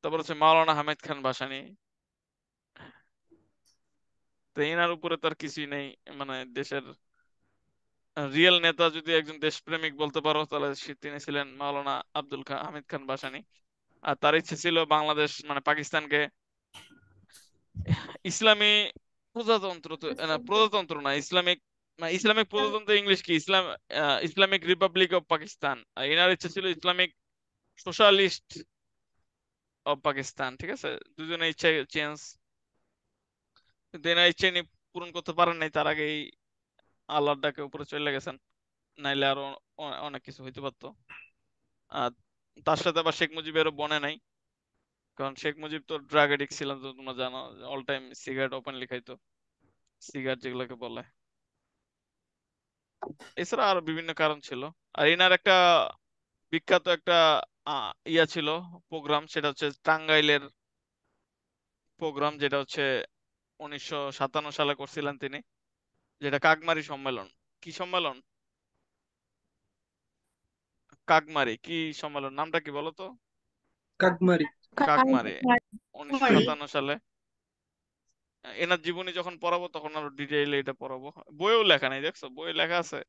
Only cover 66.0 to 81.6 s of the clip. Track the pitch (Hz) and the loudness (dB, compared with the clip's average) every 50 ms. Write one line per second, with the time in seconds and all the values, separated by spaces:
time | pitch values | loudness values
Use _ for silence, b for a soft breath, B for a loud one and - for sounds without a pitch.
66 | _ _ _ _ 143 143 139 139 - 160 160 156 160 170 165 156 147 147 147 135 | _ _ _ _ -4 -2 -2 4 6 4 4 4 2 0 0 0 -2 -8 -10 -6
67 | 139 135 127 110 95 87 _ _ _ _ _ _ - 170 151 - 185 180 180 180 | -4 -4 -4 -6 -8 -12 _ _ _ _ _ _ -18 -16 -8 -8 -6 -2 -2 -2
68 | 170 147 127 127 _ _ _ _ _ _ _ _ _ _ _ _ _ _ _ _ | -2 -2 -6 -8 _ _ _ _ _ _ _ _ _ _ _ _ _ _ _ _
69 | _ _ _ _ _ _ _ _ _ _ _ _ _ _ _ _ _ _ _ _ | _ _ _ _ _ _ _ _ _ _ _ _ _ _ _ _ _ _ _ _
70 | _ _ _ _ _ _ _ _ _ _ _ _ _ _ _ _ _ _ _ _ | _ _ _ _ _ _ _ _ _ _ _ _ _ _ _ _ _ _ _ _
71 | _ - 165 160 151 151 156 147 135 120 110 - - - 170 165 160 156 147 - | _ 4 4 4 4 2 -2 0 0 0 -2 -6 -8 -6 -4 -4 -4 -6 -8 -8
72 | - 151 147 143 139 135 135 143 156 160 160 165 151 151 143 143 151 165 160 - | -10 -8 -6 -6 -8 -6 -6 -6 -6 -2 -4 -4 -4 -4 -8 -8 -8 -8 -10 -12
73 | 190 190 254 _ _ _ _ _ _ _ _ _ _ _ _ _ _ _ _ _ | -16 -16 -16 _ _ _ _ _ _ _ _ _ _ _ _ _ _ _ _ _
74 | 190 185 180 170 185 180 175 160 151 143 _ _ _ _ _ - 285 262 247 254 | 2 2 4 4 4 4 6 4 2 -2 _ _ _ _ _ 0 4 4 6 6
75 | 262 262 262 247 226 - - - - 247 240 240 _ _ - - _ _ - - | 6 6 4 2 2 -2 -6 -2 2 4 4 4 _ _ -20 -20 _ _ -18 -16
76 | 294 285 277 262 269 247 202 - - - 151 147 147 147 - 147 135 139 147 - | -8 -6 -2 2 4 6 8 6 6 4 0 -4 -6 -4 -2 -2 0 0 -4 -4
77 | _ _ _ _ _ _ _ _ _ _ _ _ _ _ _ _ _ _ _ _ | _ _ _ _ _ _ _ _ _ _ _ _ _ _ _ _ _ _ _ _
78 | _ _ _ _ _ _ _ _ - 127 107 110 170 170 180 170 151 170 175 175 | _ _ _ _ _ _ _ _ -20 -16 -6 -4 0 0 0 0 0 -6 -6 -6
79 | 185 185 170 180 170 180 175 156 175 170 175 175 175 175 - 160 151 151 151 156 | -8 -6 -6 -6 -6 -8 -8 -4 -2 -2 -2 -2 -4 -6 -10 -10 -12 -8 -8 -8
80 | 151 147 139 139 143 139 151 147 147 143 143 139 135 135 131 _ - 131 131 131 | -8 -8 -8 -10 -8 -2 0 0 0 2 0 -2 -2 -4 -10 _ -12 -12 -12 -12
81 | 131 147 _ - - - 151 147 180 208 226 233 | -14 -16 _ -20 -20 -20 -10 -2 0 2 4 4